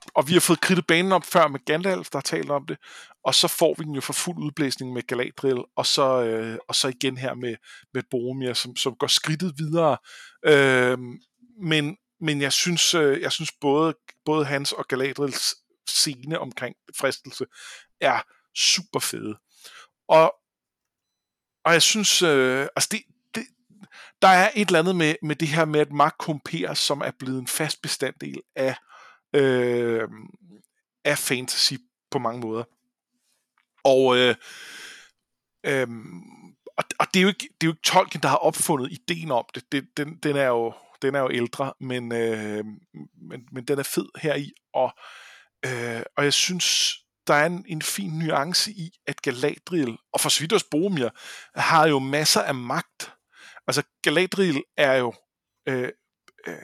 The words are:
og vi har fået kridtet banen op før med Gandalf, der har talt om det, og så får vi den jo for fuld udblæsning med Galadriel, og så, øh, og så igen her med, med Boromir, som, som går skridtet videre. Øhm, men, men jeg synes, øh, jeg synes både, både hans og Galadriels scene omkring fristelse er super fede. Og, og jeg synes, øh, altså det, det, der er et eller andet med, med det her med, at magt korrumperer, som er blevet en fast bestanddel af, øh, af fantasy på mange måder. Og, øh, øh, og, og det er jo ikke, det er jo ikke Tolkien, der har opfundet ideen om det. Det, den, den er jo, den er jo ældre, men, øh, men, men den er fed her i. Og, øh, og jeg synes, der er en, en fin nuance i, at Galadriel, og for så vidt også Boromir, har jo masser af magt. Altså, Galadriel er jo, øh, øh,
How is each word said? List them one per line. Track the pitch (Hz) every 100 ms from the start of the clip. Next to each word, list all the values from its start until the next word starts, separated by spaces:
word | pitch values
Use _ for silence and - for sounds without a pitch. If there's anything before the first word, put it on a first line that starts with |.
| -
og | - 135
vi |
har | 175
fået | - 170
kridtet | - 180 -
banen | 170 190
op | 185
før | - 180 151
med | 139 -
Gandalf, | 156 190 180 170
der | 143
har |
talt | - 165 143
om | 143 156
det, | 151 - - - _
og | -
så | - -
får | - 160 151
vi |
den | 156
jo | 139
for | -
fuld | - 180 165
udblæsning | 147 - 135 - 127
med | 123
Galadriel, | - 123 - - 135 123 - -
og | 127
så, | - 135 127
øh, | 117 113 113 113 -
og |
så | - 135
igen | 127 135 127
her | 127
med, | 123 123 110 - - _
med | 131 -
Boromir, | 127 123 135 127
som, | 113 123 123
som | 135
går | 117 -
skridtet | - 160 156 185 139
videre. | 156 165 160 120 - - - _
Øhm, | 160 143 135 127 123 127 123 123 _ _ _ 220
men, | 170 156 147 - _ -
men | 160 147
jeg | 139
synes, | - 175 170 -
øh, | 175 147 139
jeg | 143
synes | - 156 -
både, | 143 143 160 151 - -
både | - 156
hans | 139 139 143
og | - -
Galadriels | 127 135 131 143 117 - - _ _ -
scene | - 160 123 139 160
omkring | 135 - 123 - _ -
fristelse | 135 - 131 - - - - - - -
er | 135 113 - _ _ -
super | - - - -
fede. | - 113 107 107 _ _ - - - _ -
Og, | 160 160 - _ _ _ _ _ _ _ _ _ _ _ _
og | 156
jeg | 165
synes, | - 220 190 -
øh, | 175 139 127 131 143 -
altså | -
det, | 220 - _ _
det, | 226 214 _ _ _ - - - -
der | 190
er | 180 202
et | 233 180
eller | 180
andet | 175 180
med, | 156 165
med | 151 147
det | 156
her | 160
med, | 156 151
at | 147
magt | 143 151 -
korrumperer, | - 147 - 170 175
som | 147 - 143
er | 117 -
blevet | 131 131
en | 127
fast | - 156 -
bestanddel | - - 135 - 73 67 - -
af, | 131 120 _ - - - _
øh, | 143 135 127 123 120 117 113 110 110 - - 87 101 _ _ _ _
af | 147 147
fantasy | - 127 127 - - 131 _ _ -
på | 139
mange | 117 123
måder. | 113 113 117 _ _ _ _ _ _ _ _ _ _ _
Og, | 139 135 131 123
øh, | 127 113 - - - - - - - _ _ _ _ _ 147
øh, | 135 120 117 110 175 - - - _ - -
og, | - -
og | -
det | 190
er |
jo | 190
ikke, | 190 - -
det | 165
er |
jo |
ikke | 160
Tolkien, | - 185 190 156
der | 143
har | 147
opfundet | 156 - - 143 127
ideen | 160 - 170 160
om | 120 -
det. | 120 -
Det, | 139 - -
den, | 147 170
den | 151 139
er | 131
jo, | 120 117 - _ -
den | 135
er | 139
jo | 127
ældre, | 123 120 - 135 -
men, | 131 123 117
øh, | 117 113 110 107 107 107 101 _ 156 147 _ 165
men, | 131 120
men | 131
den | 120 139
er |
fed | 135 - - -
her | 156
i. | 143 143 - _
Og, | 135 127 - - - - - _ _ 131
øh, | 123 120 117 - -
og |
jeg | 143
synes, | - - 180 - - - - _ _ -
der |
er | 147 160
en, | 175 -
en | 156
fin | - - 196
nuance | 160 160 151 151 175 214
i, | 202 165 - -
at | -
Galadriel, | 143 123 143 - - 175 123 113 _
og | -
for | 147
så | -
vidt | 160
også | 208 -
Boromir, | 151 202 165 117 - - - -
har | - - 160 160
jo | 139
masser | 135 147 151 -
af | -
magt. | 131 123 156 - - - - _ _ - - -
Altså, | 131 - _
Galadriel | 165 156 185 185 185 139 - -
er | 139
jo, | 131 120 - _ _ _ _ -
øh, | 127 127 - _ _ _ _ -
øh, | 85